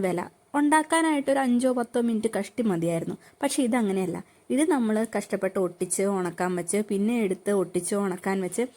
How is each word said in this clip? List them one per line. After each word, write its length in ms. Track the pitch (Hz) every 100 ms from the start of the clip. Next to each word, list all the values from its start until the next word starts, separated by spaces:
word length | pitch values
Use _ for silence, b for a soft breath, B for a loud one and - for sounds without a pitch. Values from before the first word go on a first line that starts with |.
| 190
വില. 140 | 175 - _ _ 285
ഉണ്ടാക്കാനായിട്ടൊരു 840 | 294 311 311 330 320 294 277 269 262
അഞ്ചോ 240 | 240 254 254
പത്തോ 220 | - 247 233
മിനിറ്റ് 200 | 220 214 196
കഷ്ടി 280 | 202 - 226
മതിയായിരുന്നു. 460 | 175 165 165 175 180 b _
പക്ഷേ 180 | 277 302 247
ഇതങ്ങനെയല്ല, 500 | 240 208 190 185 180 - b _
ഇത് 100 | 254 320 285
നമ്മൾ 200 | 220 214 220 202
കഷ്ടപ്പെട്ട് 420 | - 196 190 196 175
ഒട്ടിച്ച് 400 | 175 180 - 196 196
ഉണക്കാൻ 340 | 180 165 180 180
വെച്ച് 200 | 170 202 214
പിന്നെ 260 | 196 208 240 202
എടുത്ത് 260 | 185 - 202
ഒട്ടിച്ച് 300 | 180 185 175 202 196
ഉണക്കാൻ 340 | 180 196 196 180
വെച്ച് 200 | 175 254